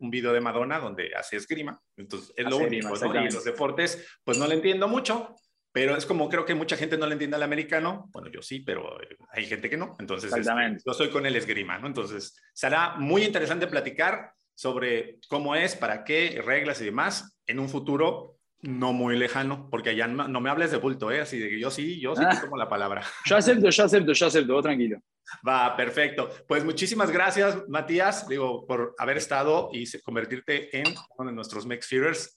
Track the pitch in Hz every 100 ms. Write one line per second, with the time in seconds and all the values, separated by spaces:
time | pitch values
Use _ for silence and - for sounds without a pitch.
0 | 120 123 120 120 120 120 127 156 117 95
1 | 87 - - 104 - 151 147 - _ -
2 | 98 95 - - 127 135 117 113 107 101
3 | 120 120 117 110 120 117 139 147 170 170
4 | - - - 135 151 160 190 190 202 247
5 | 254 233 - - _ _ _ 127 135 143
6 | - 175 151 170 160 160 156 156 156 156
7 | 151 151 143 151 147 147 151 160 165 196
8 | - - 80 - - 135 135 87 85 -
9 | - - - 110 107 110 113 151 180 -
10 | 101 113 104 117 113 117 117 98 127 123
11 | 147 139 139 120 104 101 90 92 139 127
12 | 101 104 - - _ - 135 156 170 -
13 | 139 190 208 185 156 175 196 143 - -
14 | 175 208 - _ _ - 131 123 127 117
15 | 113 - - 147 143 156 180 - 113 107
16 | - 156 170 - 117 139 147 135 104 113
17 | 180 202 - _ - 123 135 139 139 139
18 | 160 - - _ _ _ 139 127 127 123
19 | 120 120 120 135 135 139 - 113 120 110
20 | 117 131 135 131 131 147 170 135 135 131
21 | 107 143 143 120 107 107 127 135 156 175
22 | 131 143 175 - 135 135 110 104 98 101
23 | - - - 208 233 240 196 165 202 202
24 | 156 143 165 156 123 139 151 135 117 104
25 | - _ - - 127 131 123 123 123 151
26 | 147 - 123 - - 147 156 156 185 220
27 | 165 170 185 196 202 185 - 147 147 170
28 | 190 202 - 135 131 117 - 123 120 -
29 | 123 143 - 139 147 165 - 117 120 -
30 | - 117 110 123 - 143 143 135 147 -
31 | - - 127 113 107 107 120 120 - 131
32 | 151 160 -